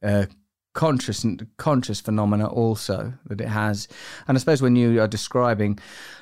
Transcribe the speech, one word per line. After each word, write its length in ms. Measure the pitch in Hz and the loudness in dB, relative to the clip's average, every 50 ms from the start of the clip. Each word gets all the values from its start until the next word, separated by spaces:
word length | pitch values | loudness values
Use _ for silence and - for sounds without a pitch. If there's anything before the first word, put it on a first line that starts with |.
uh, 240 | 101 104 104 101 98 - - _ _ _ _ _ _ _ - | -2 0 2 2 2 0 -6 _ _ _ _ _ _ _ -4
conscious, 500 | - 160 156 139 120 - - 101 - - 113 90 - 110 - _ | 0 0 2 2 0 -2 -4 -4 -2 -2 -2 -2 -4 -8 -14 _
conscious 440 | - - 160 143 127 - - 104 - | -4 0 2 2 2 0 -2 -6 -6
phenomena 480 | - 110 107 107 104 104 104 104 107 - | -4 -2 0 0 2 2 2 0 0 0
also 640 | - 120 113 113 110 - - - 95 - 104 117 127 - - | 0 0 0 0 0 -2 -4 -4 -4 -4 -4 -8 -10 -12 -12
that 140 | - 107 101 | -10 -8 -8
it 60 | 117 | -6
has. 400 | 117 107 107 107 107 101 101 - - - - - - - - - | -4 -2 0 0 0 -2 -4 -6 -12 -16 -20 -18 -18 -18 -8 -2
And 100 | - 131 | 0 0
I 40 | 127 | 2
suppose 200 | - 165 156 131 | 2 2 2 4
when 140 | 131 123 123 | 4 4 4
you 260 | 123 120 117 117 113 | 6 6 4 4 4
are 60 | 110 | 2
describing, 720 | 101 104 107 - - - 123 123 120 113 101 104 101 101 - - - - - - - - - | 2 0 -4 -6 -2 0 0 2 2 2 2 0 0 -2 -4 -8 -18 -20 -18 -18 -20 -20 -14